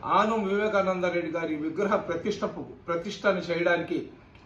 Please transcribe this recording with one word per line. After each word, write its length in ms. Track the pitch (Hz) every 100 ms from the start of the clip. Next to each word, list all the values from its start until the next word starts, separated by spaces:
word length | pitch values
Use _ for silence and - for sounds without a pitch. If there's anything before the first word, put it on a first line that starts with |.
| -
ఆనం 420 | 180 214 226 190
వివేకానంద 560 | 202 214 202 185 185
రెడ్డి 280 | 180 175 160
గారి 240 | 165 165 151
విగ్రహ 400 | 156 160 196 208
ప్రతిష్టపు, 640 | - 170 214 - 202 -
ప్రతిష్టను 800 | - - - 170 208 - 208 180
చేయడానికి 720 | 160 165 175 175 165 151 - - - -